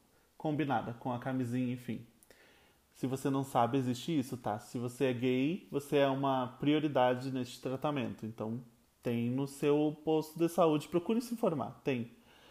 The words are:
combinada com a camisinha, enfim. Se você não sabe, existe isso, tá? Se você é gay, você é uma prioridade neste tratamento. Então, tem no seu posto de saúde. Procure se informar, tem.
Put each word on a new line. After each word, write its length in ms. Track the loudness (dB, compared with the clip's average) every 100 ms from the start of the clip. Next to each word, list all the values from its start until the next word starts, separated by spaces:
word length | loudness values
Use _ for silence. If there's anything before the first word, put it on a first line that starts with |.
| _ _ _ -8
combinada 560 | -4 -2 0 0 -2 -6
com 100 | -6
a 80 | -4
camisinha, 540 | -2 -2 0 0 -2
enfim. 320 | -4 -6 -8 -10 _ _ -20 -20 -20 _ _ _
Se 120 | -6 -4
você 240 | -2 0
não 120 | 0
sabe, 360 | 2 2 4 2
existe 400 | 0 -2 0 -2
isso, 180 | -2 -6
tá? 220 | -4 -6
Se 180 | -6 -8
você 300 | -6 0 0
é 80 |
gay, 520 | 2 0 2 0 -2 -4
você 260 | -8 0 2
é 120 | 4
uma 400 | 2 0 0 -2 -2
prioridade 680 | 2 2 2 4 4 4 -2
neste 280 | -4 -6 -8
tratamento. 680 | -6 -2 -2 -2 -4 -6 -10
Então, 340 | -6 -6 -6 -10 _ _ _
tem 280 | -2 0 0
no 180 | -2 -4
seu 500 | 0 2 4 2 0
posto 340 | 0 0 0 -2
de 80 | 0
saúde. 420 | 4 4 4 0
Procure 340 | -2 2 0
se 100 | 0
informar, 480 | 0 0 0 -4 -4
tem. 280 | -2 0 -2 -10 -20 -20 -20